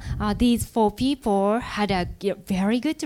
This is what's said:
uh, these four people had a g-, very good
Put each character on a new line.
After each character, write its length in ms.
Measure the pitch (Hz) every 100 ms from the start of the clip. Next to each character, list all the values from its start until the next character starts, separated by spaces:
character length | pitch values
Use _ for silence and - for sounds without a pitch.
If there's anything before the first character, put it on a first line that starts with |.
| - -
uh, 160 | 208 202
these 340 | 247 233 -
four 200 | 240 214
people 680 | 208 262 285 226 196 196 226
had 320 | - - 208
a 160 | 190 175 -
g-, 120 | 196 180 -
very 340 | 185 196 247
good 180 | 294 311